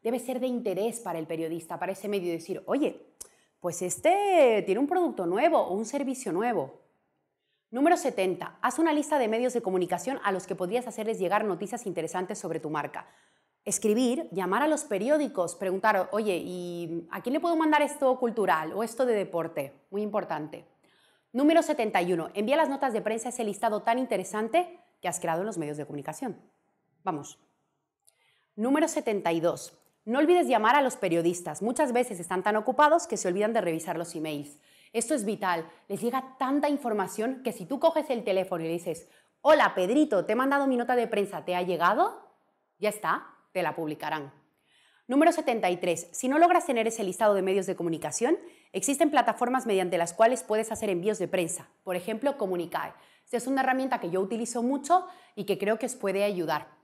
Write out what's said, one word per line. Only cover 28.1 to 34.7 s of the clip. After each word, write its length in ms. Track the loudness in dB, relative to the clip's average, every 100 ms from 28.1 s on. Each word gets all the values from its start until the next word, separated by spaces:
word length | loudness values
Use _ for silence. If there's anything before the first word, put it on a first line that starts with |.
| _ _ _ _ -4
Número 320 | 2 2 2
setenta 420 | 0 -2 -2 0
y 100 | 2
dos. 380 | 0 -2 -10 _ _ _ -2
No 140 | 2
olvides 280 | 6 6 6
llamar 260 | 4 6
a 60 | 4
los 160 | 4 0
periodistas. 640 | 0 2 2 0 -6 -4
Muchas 320 | -4 0 2
veces 260 | 2 0 -4
están 240 | -4 0
tan 140 | 2 0
ocupados 500 | 0 4 6 6 2
que 120 | -4
se 100 | -2
olvidan 240 | 0 2
de 80 | 2
revisar 380 | 0 -2 -4 -6
los 160 | -6
emails. 440 | -6 -6 -6 -10 -16 _